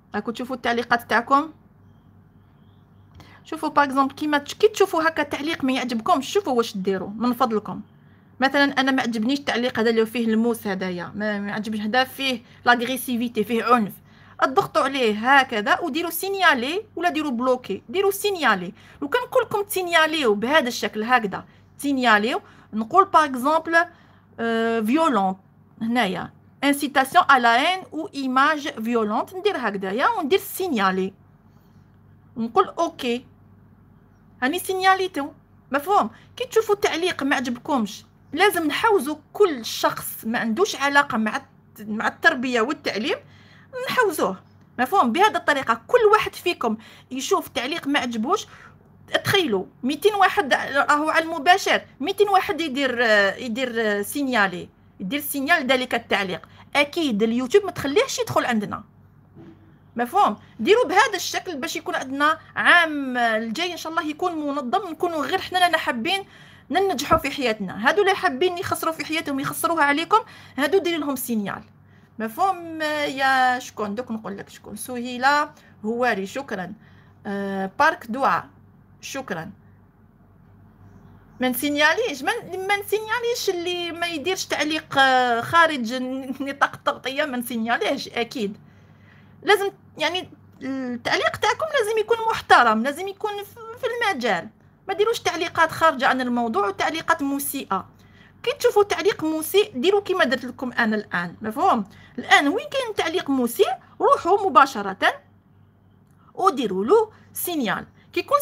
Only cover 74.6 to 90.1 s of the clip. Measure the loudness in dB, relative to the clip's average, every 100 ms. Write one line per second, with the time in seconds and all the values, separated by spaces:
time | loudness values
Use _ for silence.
74.6 | -16 -14 -10 -8 -8 -2 2 2 0 -8
75.6 | -20 -10 -6 -2 0 0 -4 -8 -8 -8
76.6 | -10 -14 -20 -20 -20 _ -10 -6 -6 -6
77.6 | -4 0 2 0 -6 -2 0 0 -4 -16
78.6 | -20 _ _ -20 -12 -10 -8 -8 -10 -16
79.6 | -20 -20 _ _ _ _ _ _ _ -20
80.6 | -20 -20 -20 -20 -20 -20 -18 -4 -4 -2
81.6 | -2 2 2 2 -2 -2 -4 -4 -6 -6
82.6 | -2 -2 -2 -4 -2 -4 -2 -2 -2 -2
83.6 | -2 -4 -6 -4 -4 -4 -4 -4 -4 -2
84.6 | -2 -4 -2 2 4 4 2 0 2 4
85.6 | 4 2 -4 -4 -6 -6 -8 -8 -8 -2
86.6 | -2 -2 -4 -4 -4 -4 -4 -4 -6 -4
87.6 | -2 -2 0 -4 -6 -6 -6 -4 -6 -6
88.6 | -18 -20 -20 -20 -20 -20 -20 -4 2 2
89.6 | 2 -6 -14 -4 -4